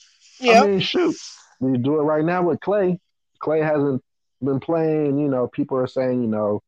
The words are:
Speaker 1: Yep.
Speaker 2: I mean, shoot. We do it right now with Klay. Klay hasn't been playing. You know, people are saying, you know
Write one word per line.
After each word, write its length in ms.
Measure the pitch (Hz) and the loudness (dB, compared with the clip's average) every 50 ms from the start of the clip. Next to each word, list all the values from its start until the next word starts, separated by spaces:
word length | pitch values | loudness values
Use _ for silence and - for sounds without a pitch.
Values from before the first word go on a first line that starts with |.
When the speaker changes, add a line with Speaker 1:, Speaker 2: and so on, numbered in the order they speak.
| - _ _ _ _ - - - | -20 _ _ _ _ -20 -10 -2
Speaker 1:
Yep. 60 | 262 240 | 4 6
Speaker 2:
I 60 | 220 | 6
mean, 260 | 226 202 202 196 185 | 6 6 4 2 0
shoot. 360 | - - - 359 349 311 - - - - - - - _ _ - | 0 -2 0 0 0 0 -2 -4 -10 -20 -20 -20 -20 _ _ -4
We 180 | 131 131 135 123 | -2 -2 0 0
do 220 | 117 139 151 156 | 0 0 0 0
it 40 | 147 | 2
right 200 | 151 156 156 156 | 2 2 0 0
now 180 | 170 180 180 | 0 0 0
with 180 | 175 175 139 - | 0 0 0 -2
Klay. 380 | - 185 202 214 190 185 180 - _ _ _ _ _ _ _ - | -2 -2 0 0 0 0 -2 -4 _ _ _ _ _ _ _ -8
Klay 200 | - 151 156 160 | -4 -2 0 0
hasn't 400 | 156 156 151 147 143 143 131 123 - _ _ _ _ _ _ - | 0 0 0 0 0 0 -2 -4 -8 _ _ _ _ _ _ -6
been 180 | 127 139 135 131 | -4 -4 -2 -2
playing. 580 | - - 165 165 160 160 156 156 151 143 139 143 | -2 -2 -2 0 0 0 0 0 0 0 0 0
You 100 | 147 143 | 0 0
know, 200 | 135 127 123 117 | 0 -2 -2 -2
people 300 | - - 139 - 135 127 | -4 -6 -4 -2 -2 -2
are 80 | 127 | -2
saying, 360 | - - 131 131 127 127 123 | -2 -2 -2 -2 0 0 0
you 60 | 120 110 | -2 -2
know 340 | 107 104 107 104 104 104 - | -2 0 0 -2 -2 -4 -6